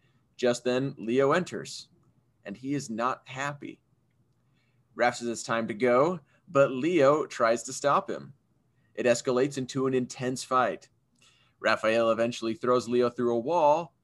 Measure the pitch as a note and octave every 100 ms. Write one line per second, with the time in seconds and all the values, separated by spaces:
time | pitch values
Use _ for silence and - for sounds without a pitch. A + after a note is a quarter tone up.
0 | _ _ _ - B2 B2 B2 B2+ C#3 C#3
1 | A2 C3 C#3 F3 E3+ F#2+ C#2 - - _
2 | _ _ _ _ - G2+ C3+ C#3+ A2+ A2
3 | B2 - - C3 C#3+ C#3+ - - _ _
4 | _ _ _ _ _ _ _ _ _ -
5 | A#2+ A#2+ A#2+ G#2+ - A2+ A2+ G#2+ B2 B2
6 | D#3+ F3+ _ _ - C#3 C3 B2+ D#3+ E3+
7 | C3+ D3+ - - A2+ A#2+ - - C#3+ E3+
8 | D3+ D2 C#2 - _ _ _ _ _ -
9 | A#2+ A#2 C3 B2+ C#3+ C#3 B2+ C3 C3+ C3
10 | B2 - B2+ C3 - B2+ A2 D#2+ _ _
11 | _ _ _ _ _ - G#2 A2 A2 A#2
12 | A2+ A2 A#2 A#2 A2+ A2+ B2 B2 A2 B2
13 | A#2+ B2 A#2+ A#2 B2+ F3 D3 D#3 E3+ _